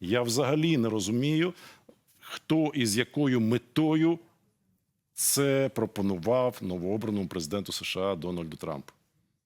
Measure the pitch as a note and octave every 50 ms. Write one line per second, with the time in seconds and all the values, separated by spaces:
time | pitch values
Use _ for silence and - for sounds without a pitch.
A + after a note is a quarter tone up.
0 | - F2 G#2 B2 B2 A#2+ A2+ B2+ D3 B2 C#3+ D3+ D#3 E3+ E3 C#3 A2+ A2+ G#2+ A2
1 | F#2+ F#2 A2 A#2+ C3 C#3+ D#3 D#3 E3 F#3 F3+ - - - - - _ - - _
2 | _ _ _ _ - - - - - - D3+ D#3+ D#3 D3 - D3 B2 A2 G2 A2+
3 | B2 - - D3 D3 C#3 B2+ B2 A2+ G#2+ A#2+ A#2+ - - _ - D#3 D#3 D#3 D#3+
4 | D#3+ E3 E3+ E3 - _ _ _ _ _ _ _ _ _ _ _ _ _ _ _
5 | _ _ _ - - - - C#3 C#3 C#3 C3+ C3+ C3+ C3 - - A2+ G2 - -
6 | G2+ G2 G2 F2+ E2 A2 A#2+ C3 B2+ B2 A#2 - - F#2+ F2+ F2+ E2+ F#2 G2+ A2
7 | G#2+ A2 G#2 G2+ F#2+ F2 - F#2 E2 D2 F2 G2+ F#2+ - - - E2+ - - F#2+
8 | F#2 G2 G2 E2 D2+ F2+ F2+ F2 E2+ D#2+ D#2+ - - E2 D#2 C#2+ C#2 - - _
9 | _ _ _ _ _ _ _ _ _